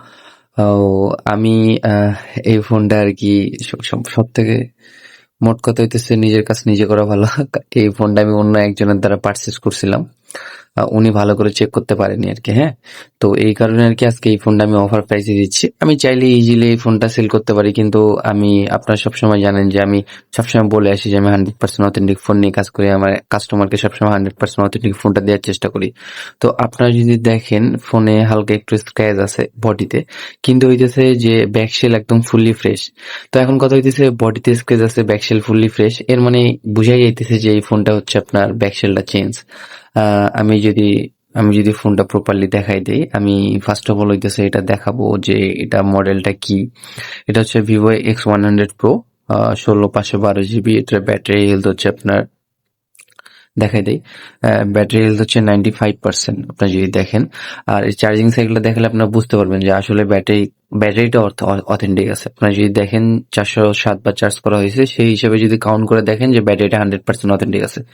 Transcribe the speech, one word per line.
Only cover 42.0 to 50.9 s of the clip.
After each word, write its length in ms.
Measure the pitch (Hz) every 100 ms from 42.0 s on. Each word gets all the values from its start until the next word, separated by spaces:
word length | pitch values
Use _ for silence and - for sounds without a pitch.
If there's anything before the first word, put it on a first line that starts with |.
প্রপারলি 440 | 98 101 95 101 98
দেখাই 340 | 104 98 98
দেই, 260 | 95 117 160
আমি 460 | - 101 98 101 101 101
first 220 | 101 -
of 60 | 101
all 100 | 104
হইতেছে 360 | 101 101 - 98
এটা 160 | 101
দেখাবো 560 | 95 101 - 120 107 104
যে 160 | 92
এটা 500 | 104 95 - 113 104
মডেলটা 500 | 98 98 95 98 98 98
কি। 280 | - 98 - - - - - - -
এটা 120 | 113
হচ্ছে 220 | 113 117
Vivo 280 | 107 107 110
এক্স 380 | 107 110 113 107
ওয়ান 160 | 104
হান্ড্রেড 260 | 104 101 101 -
Pro, 200 | 110 214 - _ -
আহ, 260 | 107 110
ষোলো 340 | 107 - 104 104
পাঁচশো 320 | - 101 101
বারো 240 | 104 98
জিবি। 340 | 98 113 110 110
এটার 240 | -